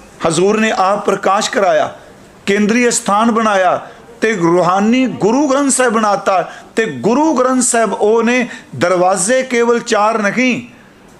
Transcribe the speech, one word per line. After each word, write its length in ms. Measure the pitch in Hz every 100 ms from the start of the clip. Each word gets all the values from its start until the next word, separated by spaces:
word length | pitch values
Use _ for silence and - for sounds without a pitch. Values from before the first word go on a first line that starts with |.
| - - 165
ਹਜ਼ੂਰ 320 | 165 190 214
ਨੇ 100 | 220
ਆਪ 340 | - 185 202 208
ਪ੍ਰਕਾਸ਼ 440 | 190 202 196 -
ਕਰਾਇਆ, 420 | 254 190 156 131 - - - - - -
ਕੇਂਦਰੀ 420 | 202 208 233 240
ਅਸਥਾਨ 420 | 233 - 208 233
ਬਣਾਇਆ 500 | 226 220 202 180 139 - - - -
ਤੇ 120 | 220
ਰੂਹਾਨੀ 720 | 220 170 175 170 190 208 247 262
ਗੁਰੂ 400 | 151 190 247 294
ਗ੍ਰੰਥ 240 | 269 285
ਸਾਹਿਬ 200 | 254 247
ਬਣਾਤਾ। 580 | 220 214 202 202 190 - - - -
ਤੇ 80 | 226 135
ਗੁਰੂ 320 | 123 254 320
ਗ੍ਰੰਥ 280 | 262 254 262
ਸਾਹਿਬ 300 | 240 233 226
ਉਹ 300 | - 208 226
ਨੇ, 260 | 226 254 240 - - 131
ਦਰਵਾਜ਼ੇ 680 | 170 185 180 196 180 262
ਕੇਵਲ 380 | 254 240 233 240
ਚਾਰ 380 | - 214 208 226
ਨਹੀਂ। 440 | 202 190 254 196 - - - - -